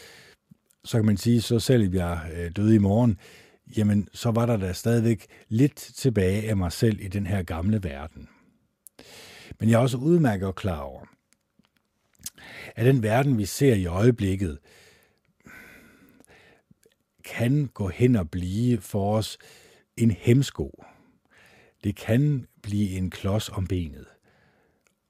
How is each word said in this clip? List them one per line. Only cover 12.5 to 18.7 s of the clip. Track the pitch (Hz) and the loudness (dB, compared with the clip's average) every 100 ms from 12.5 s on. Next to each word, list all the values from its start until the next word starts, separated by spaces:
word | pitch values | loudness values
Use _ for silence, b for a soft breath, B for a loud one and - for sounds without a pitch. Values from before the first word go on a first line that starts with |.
| B B - | B B 0
at | 117 | 2
den | 135 | 4
verden, | 110 113 143 123 | 2 2 2 0
vi | 98 | -2
ser | - 139 | 0 2
i | 110 90 | 2 0
øjeblikket, | 87 117 120 98 95 98 85 b b b b b b b _ - B B B B B B B B B B B B _ _ _ _ _ - | 2 2 4 0 -2 -4 -8 b b b b b b b _ -20 B B B B B B B B B B B B _ _ _ _ _ -12
kan | - 120 147 139 | -4 0 0 -2
gå | - 101 | -4 -6
hen | 87 123 120 | 2 4 4
og | 87 | 0
blive | 92 90 98 123 | -4 -4 -2 0